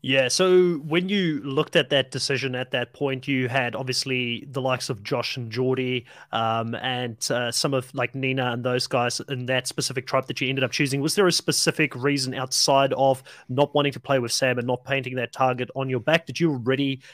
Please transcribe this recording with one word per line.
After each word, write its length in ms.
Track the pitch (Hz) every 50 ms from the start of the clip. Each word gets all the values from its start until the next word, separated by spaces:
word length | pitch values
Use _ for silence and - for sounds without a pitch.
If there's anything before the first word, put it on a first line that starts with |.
Yeah, 260 | - 131 135 135 131 123
so 480 | - - 185 185 185 185 180 180 175 147
when 320 | 147 156 151 175 180 190
you 320 | 208 202 185 165 151 139
looked 340 | - 139 135 143 156 - -
at 140 | 170 143 127
that 220 | 147 139 131 131
decision 440 | - 135 - - 139 123 127 135 127
at 160 | 123 127 127
that 220 | - 127 120 - _
point, 340 | - 147 139 135 131 127 -
you 200 | 139 131 131 120
had 280 | 123 135 127 120 110
obviously 720 | - 135 127 127 - - 135 131 127 123 120 117 117 - 143
the 120 | 127 139
likes 280 | 127 131 127 123 - -
of 140 | 135 98 101
Josh 340 | - 143 123 120 - - 131
and 140 | 123 113
Geordie, 540 | 107 120 127 131 131 127 127 127 127 123 117 - - - - _
um, 440 | - 113 113 113 113 113 113 113 117
and, 420 | 110 - 123 127 123 127 120 113 _ - -
uh, 220 | 131 120 123 120
some 220 | 113 - - 151 139
of, 200 | 131 127 - -
like, 220 | 135 123 123 -
Nina 360 | 135 131 131 131 135 127 123 117
and 100 | 120 117
those 240 | 127 127 - - -
guys 320 | - 151 120 123 - - - -
in 200 | 139 127 123 123
that 200 | 131 127 123 -
specific 400 | - - 131 - 123 131 127 -
tribe 200 | - 135 127 -
that 120 | 123 -
you 100 | 135 127
ended 140 | 135 135 131
up 80 | 120
choosing. 300 | - - 147 135 131 139
Was 140 | 135 156 -
there 120 | - 202 180
a 40 |
specific 640 | 170 - - - 147 - - 170 - - 156 143 -
reason 380 | 127 120 143 143 139 131 127 127
outside 600 | 131 127 127 - - - - 139 139 139 135 135
of 280 | - 135 135 135 131 - - - - - _
not 240 | 131 127 143 143 _
wanting 160 | 147 143 143
to 80 | 127 127
play 180 | _ - 139 131
with 140 | 120 117
Sam 260 | - - 139 131 123 123
and 100 | 120 123
not 160 | 127 123 _
painting 320 | - 135 135 127 127 127
that 180 | 127 120 117 -
target 360 | - 135 131 127 120 127 113 -
on 140 | 135 135 131
your 100 | 131 123
back? 260 | 107 - 156 165 -
Did 140 | - 131 -
you 120 | 170 165
already 500 | 147 127 113 123 131 131 143 139 135 131 _ -